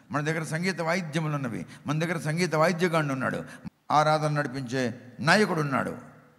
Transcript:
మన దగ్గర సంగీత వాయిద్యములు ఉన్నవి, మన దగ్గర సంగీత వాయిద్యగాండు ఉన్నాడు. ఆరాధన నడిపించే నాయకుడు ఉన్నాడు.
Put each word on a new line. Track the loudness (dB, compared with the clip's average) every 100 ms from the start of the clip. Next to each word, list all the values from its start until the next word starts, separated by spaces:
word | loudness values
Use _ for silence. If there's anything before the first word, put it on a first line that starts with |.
| _
మన | -4
దగ్గర | -2 -2
సంగీత | -2 -2 -2 -2
వాయిద్యములు | -2 -2 -2 -2 -2
ఉన్నవి, | -2 -4 -6 -10 -10 -4
మన | 0
దగ్గర | 0 -2
సంగీత | -2 0 0
వాయిద్యగాండు | 4 4 4 2 2 0
ఉన్నాడు. | 0 -2 -4 -8 -14 -16 -18 _
ఆరాధన | 4 4 2 2
నడిపించే | 0 -2 -4 -4 -2 -2 -4 -14 -4
నాయకుడు | 4 4 4 0
ఉన్నాడు. | 0 0 -2 -6 -14 -20 -20